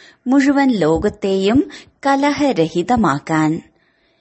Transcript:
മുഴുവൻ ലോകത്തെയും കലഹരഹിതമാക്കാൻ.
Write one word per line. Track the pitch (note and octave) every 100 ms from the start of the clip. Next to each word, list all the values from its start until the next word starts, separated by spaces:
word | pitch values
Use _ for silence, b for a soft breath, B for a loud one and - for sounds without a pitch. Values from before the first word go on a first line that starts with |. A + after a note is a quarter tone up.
| B B B3
മുഴുവൻ | C#4 C4+ C#4 C4+
ലോകത്തെയും | G#3+ D#3 E3 G#3 G#3 G3 F#3+ G3 C4 G4+ B B _ C#4
കലഹരഹിതമാക്കാൻ. | C#4 C#4+ C4+ C#4+ F#3+ D#3+ F3 E3+ A#3+ F3+ C#3+ - D#3 D#3 E3 - _ _ _ _ _